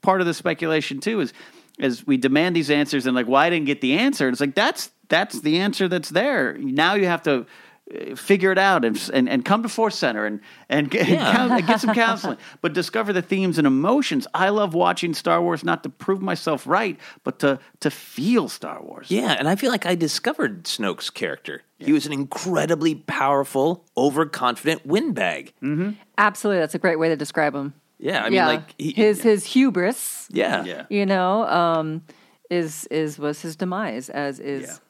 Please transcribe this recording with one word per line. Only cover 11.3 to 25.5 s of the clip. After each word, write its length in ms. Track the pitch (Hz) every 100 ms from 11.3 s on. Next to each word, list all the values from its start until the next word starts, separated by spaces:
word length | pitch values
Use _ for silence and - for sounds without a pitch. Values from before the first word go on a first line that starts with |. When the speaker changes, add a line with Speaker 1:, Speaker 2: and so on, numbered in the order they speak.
| 240
Speaker 1:
count-, 160 | 254
and 140 | 240 170
get 140 | 220
some 140 | 220
counseling, 440 | 220 226 226 - - -
Speaker 2:
<laughs> 120 | -
Speaker 1:
but 120 | 170
discover 400 | 160 175 220 208
the 100 | 185
themes 360 | - 196 185 160
and 80 | 147
emotions. 600 | 131 170 262 269 143 -
I 140 | 156 190
love 240 | 208 202
watching 400 | 165 180 180 175
Star 260 | 156 - 170
Wars 220 | 175 165
not 180 | 165 165
to 60 | -
prove 320 | - - 196
myself 440 | 190 170 - 147 -
right, 320 | 180 220 156 - -
but 140 | - -
to, 180 | 143 135 - _
to 100 | 147
feel 580 | - - - 165 240 139
Star 340 | - - 78
Wars. 280 | 78 - -
Speaker 2:
Yeah, 260 | 202 247 120
and 100 | 147
I 80 | 196
feel 140 | 269
like 160 | 233 170
I 80 |
discovered 680 | 180 160 - 233 302 147 92
Snoke's 460 | - - 101 85 -
character. 520 | - 85 67 - 67 _ _
He 80 | -
Speaker 1:
Yeah. 60 |
Speaker 2:
was 120 | 151 147
an 60 |
incredibly 840 | 139 139 - 180 165 156 165 160
powerful, 880 | 151 - - 135 139 139 135 143 180 _ -
overconfident 880 | 135 139 156 - 123 120 147 160 135
windbag. 680 | 185 302 170 92 73 -